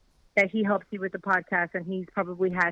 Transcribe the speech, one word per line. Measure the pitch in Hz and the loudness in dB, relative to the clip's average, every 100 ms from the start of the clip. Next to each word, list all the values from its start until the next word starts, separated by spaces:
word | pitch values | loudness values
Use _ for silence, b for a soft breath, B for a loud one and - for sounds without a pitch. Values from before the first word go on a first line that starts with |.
| _ _ _ - | _ _ _ 0
that | 196 | 2
he | 220 | 2
helps | 202 196 - | 2 0 -2
you | 202 | -8
with | 190 | -6
the | 185 | -6
podcast, | 196 185 180 180 170 | 0 0 0 -2 -2
and | 185 170 | -4 -4
he's | 190 175 | -6 -6
probably | - 180 180 185 | -4 -4 0 0
had | 180 170 | 2 0